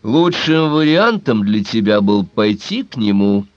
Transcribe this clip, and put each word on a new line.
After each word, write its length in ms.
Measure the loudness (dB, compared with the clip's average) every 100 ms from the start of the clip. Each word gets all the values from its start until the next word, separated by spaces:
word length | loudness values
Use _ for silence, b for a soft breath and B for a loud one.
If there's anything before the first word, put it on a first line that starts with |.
Лучшим 680 | 0 2 2 0 -2 0 0
вариантом 720 | 0 2 2 2 0 -2 -2
для 200 | 0 -2
тебя 360 | -2 -2 2 2
был 240 | 2 0
пойти 600 | -2 -2 -2 -2 -6 -8
к 120 | -8 -4
нему 500 | 0 2 2 0 -4